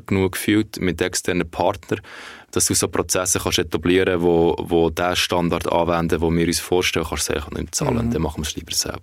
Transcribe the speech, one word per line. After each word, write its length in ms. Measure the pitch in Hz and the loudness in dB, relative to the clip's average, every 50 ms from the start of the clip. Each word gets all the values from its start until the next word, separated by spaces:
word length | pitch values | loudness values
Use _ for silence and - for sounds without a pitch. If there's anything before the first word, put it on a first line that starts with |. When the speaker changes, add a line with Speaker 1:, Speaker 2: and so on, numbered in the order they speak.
| - | -2
Speaker 1:
genug 280 | - 101 98 95 95 98 | 0 0 2 2 0 -2
gefühlt, 480 | - - - 104 104 107 110 - - | -2 0 2 2 2 2 0 -4 -4
mit 200 | 92 92 85 82 | -2 -2 0 0
externen 480 | 92 92 - - - - 92 87 85 85 | -2 -2 -2 -2 -2 -2 0 0 -2 -2
Partnern, 500 | - - 87 92 101 - - - - 101 - - - - - - - - - - | -2 0 0 0 0 -2 -4 -6 -6 -6 -6 -10 -18 -18 -18 -18 -18 -20 -18 -6
dass 160 | - 92 - | -2 0 0
du 80 | - 101 | 2 2
so 140 | - - 95 | 0 0 0
Prozesse 520 | - - 90 87 - 95 92 90 - 95 | 0 -2 -2 0 -2 -2 0 0 0 0
kannst 180 | - 92 85 - | 0 0 0 0
etablieren, 640 | 90 85 - 85 78 87 90 92 92 90 92 87 85 | 0 -2 -2 0 2 4 4 4 4 4 2 2 4
wo, 320 | 87 85 82 82 85 - - | 4 4 6 4 4 2 0
wo 320 | 87 85 85 82 82 82 | -2 0 2 4 4 2
den 260 | 80 85 87 90 90 | 2 0 0 0 0
Standard 540 | - - - 92 90 87 85 87 85 85 - | 0 0 0 0 0 2 0 0 -2 0 0
anwenden, 500 | - 85 85 82 87 85 85 85 90 82 | 0 2 2 2 2 0 0 0 0 0
wo 100 | 85 82 | 2 2
wir 160 | 82 85 85 | 2 2 2
uns 140 | 82 82 - | 2 0 -2
vorstellen, 460 | - - 90 90 90 - - 90 82 - | -2 0 0 2 2 0 0 -2 -2 -4
kannst 200 | - - - - | -4 -4 -2 -2
du 40 | - | -2
es 80 | 76 76 | -4 -4
eigentlich 180 | - - - | -6 -8 -8
nicht 140 | 80 80 - | -8 -6 -4
zahlen. 320 | - - 139 - 117 117 | -2 -2 0 0 0 0
Speaker 2:
Mhm. 40 | 117 117 | 0 0
Speaker 1:
Dann 100 | 78 80 | -2 -2
machen 200 | 76 - - 76 | -2 -4 -4 -6
wir 40 | |
es 80 | - - | -6 -8
lieber 180 | - 78 71 - | -8 -10 -6 -4
selber, 260 | - - - - - | -4 -4 -4 -6 -10